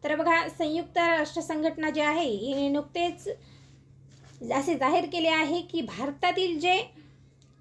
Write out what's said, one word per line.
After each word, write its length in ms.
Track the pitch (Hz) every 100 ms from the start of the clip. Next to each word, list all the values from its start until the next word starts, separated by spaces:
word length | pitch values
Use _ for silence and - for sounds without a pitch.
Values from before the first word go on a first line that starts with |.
तर 120 | 294 302
बघा, 320 | 330 330 -
संयुक्त 500 | - 311 320 339 359
राष्ट्र 440 | 339 320 302 339
संघटना 480 | 320 311 320 320 311
जी 120 | 294
आहे, 280 | 294 311 294
हिने 400 | 202 247 277 285
नुकतेच 580 | 294 294 349 349 339 403 - - - - - - - - - - - 233
असे 260 | 262 285 277
जाहीर 280 | 269 339 330
केले 240 | 339 320
आहे 320 | 320 302 349
की 200 | 330 339
भारतातील 800 | 214 202 277 285 359 359 370 311
जे 220 | 359 381 - - - - - _ - _